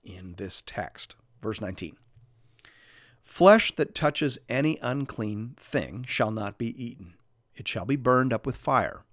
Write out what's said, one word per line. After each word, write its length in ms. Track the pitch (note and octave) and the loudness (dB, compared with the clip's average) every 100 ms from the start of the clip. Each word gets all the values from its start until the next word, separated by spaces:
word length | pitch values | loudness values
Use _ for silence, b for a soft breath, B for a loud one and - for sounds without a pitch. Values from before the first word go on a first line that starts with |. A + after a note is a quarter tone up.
in 300 | - F#2 F#2 F2+ | -16 -16 -14 -10
this 260 | G2 - | -8 -8
text. 520 | - - F2+ - - - _ _ | -8 -8 -8 -10 -16 -16 _ _
Verse 180 | A2 G#2+ | -6 -4
nineteen. 360 | G2 F#2+ E2+ - _ - _ _ _ _ b b b b b b | -6 -8 -10 -12 _ -20 _ _ _ _ b b b b b b
"Flesh 540 | - - F3+ A3 - | -18 6 10 10 6
that 200 | - D#3 | -2 -2
touches 440 | - D3+ - D3 B2 - | 0 0 2 -2 -2 -4
any 300 | B2 D3+ D#3+ | 0 0 0
unclean 760 | A#2+ C3 C#3 - G#2+ G#2 A2+ C#3+ | -4 -4 -6 -6 -6 -6 -8 -14
thing 460 | - - D2 A2 B2+ | -4 -4 -4 -8 -8
shall 240 | - A2 | 0 0
not 280 | A2 G2+ G2+ | 0 -6 -4
be 220 | A#2 A#2 | -6 -6
eaten. 320 | A#2+ A#2+ - - _ _ _ - | -10 -12 -20 -20 _ _ _ -12
It 100 | - | -8
shall 180 | A2 | -6
be 120 | F#2+ C#3+ | -2 0
burned 360 | B2 B2+ C3 | 4 4 4
up 140 | A2+ - | 0 -2
with 100 | A#2+ | -6
fire. 480 | - C3 F2+ - _ | 0 2 2 -4 _